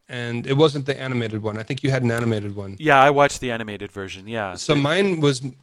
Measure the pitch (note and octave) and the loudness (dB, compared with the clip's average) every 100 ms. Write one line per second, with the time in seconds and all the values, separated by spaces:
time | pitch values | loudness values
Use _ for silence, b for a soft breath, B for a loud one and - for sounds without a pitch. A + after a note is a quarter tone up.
0 | - B2 A#2+ A#2+ A#2+ C#3 D#3 C#3+ C#3 C3 | -14 -8 -6 -4 0 4 4 4 -4 -4
1 | C3 B2 A2+ A2 G#2+ G#2+ A2 C3+ C#3 C3 | -4 -4 -2 -4 -4 -6 -6 -4 0 2
2 | A#2+ A#2 A#2 G#2+ G2+ G2+ G2 G2 D3+ C#3 | 2 0 0 -2 -4 -8 -10 -4 4 6
3 | C#3 C#3+ C#3+ - B2+ A2+ G#2+ G2+ G2+ G2+ | 6 6 2 2 -6 -6 -8 -10 -10 -10
4 | F#2+ F#2 G2 A2+ G2+ F2+ - D3 C#3+ F3 | -10 -12 -8 -6 -6 -6 0 2 2 2
5 | G3+ E3+ C#3+ B2+ C3+ - | 0 2 2 0 -4 -12